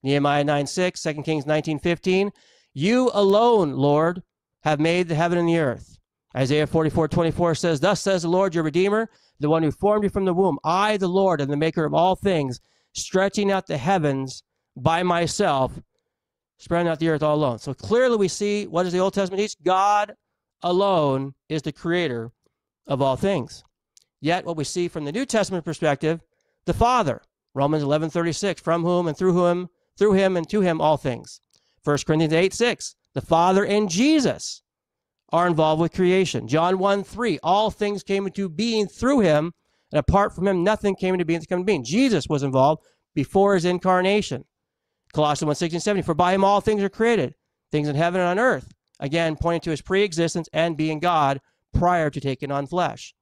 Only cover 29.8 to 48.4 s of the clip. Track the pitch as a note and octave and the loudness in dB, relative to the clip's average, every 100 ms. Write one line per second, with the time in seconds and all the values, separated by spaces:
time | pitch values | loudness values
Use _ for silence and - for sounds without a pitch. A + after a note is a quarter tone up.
29.8 | _ _ G3+ F#3+ F#3+ F3+ D#3+ G#3+ F#3 D#3+ | _ _ 2 4 2 0 -2 0 0 2
30.8 | D#3 D3 C#3+ A#2 - - _ _ _ _ | 2 0 -2 -6 -10 -20 _ _ _ _
31.8 | - C#3+ - D#3 E3 D#3+ F#3+ - A#3+ F#3+ | -2 -2 0 0 2 2 0 0 -2 -2
32.8 | - _ _ - - E3 F3 F#3+ G3+ G#3 | -10 _ _ -10 0 2 4 4 2 0
33.8 | G#3 E3+ C4+ D#4 A#3 A2 - - _ _ | 0 0 2 2 0 -4 -10 -14 _ _
34.8 | _ _ _ _ _ D#3+ F3 D#3+ D#3 D#3 | _ _ _ _ _ 0 2 2 2 2
35.8 | E3 - F3+ F#3 F#3 B2 A2+ D3 F3 F#3 | 0 0 2 2 0 -4 -2 0 2 0
36.8 | G3 G3+ G3 F#3+ A#3+ E3 D#3+ F#3+ G#3+ - | 0 -2 -4 -6 -4 -2 0 0 0 -2
37.8 | G#3 G3+ - G3 G3 G3 G3 D#3 A#3 A3 | -6 -6 -4 -4 -4 -6 -8 -4 -2 -2
38.8 | G3+ - A#3 C#4+ F#3+ D3+ E3 - _ _ | -4 -2 0 2 4 2 0 -8 _ _
39.8 | _ D3+ C#3 F#3 G#3 - F#3+ F#3+ F3+ G#3+ | _ -2 2 2 2 0 -2 0 0 0
40.8 | G3+ F#3+ F#3 F#3 E3 E3 - F3+ F3+ F#3 | -2 -2 -2 -2 -2 -4 -2 -4 -2 -2
41.8 | A#2 F#3 C4+ F#3+ - D3+ C#3 C3 C3+ D#3 | 0 0 2 0 0 -2 0 2 2 2
42.8 | _ _ _ - C3+ G3 G3+ G3 E3+ F3+ | _ _ _ -6 -2 2 4 2 0 -2
43.8 | F#3 F#3 F#3 G#3 G3+ D3+ - _ _ _ | 0 2 2 0 -2 -8 -12 _ _ _
44.8 | _ _ _ - D3+ C#3+ D#3 D3 E3+ E3 | _ _ _ 0 0 0 -2 -2 -4 -4
45.8 | G#3 G3+ E3+ D#3+ F3+ F#3+ G3 G3+ G3+ G#3+ | -2 -2 -2 0 2 4 4 2 2 0
46.8 | G3 - A3+ A#3 C3 - _ _ _ D3+ | -2 0 0 2 -2 -6 _ _ _ -2
47.8 | D3 C#3+ E3+ F#3 F3 F#3 | -2 0 0 2 0 2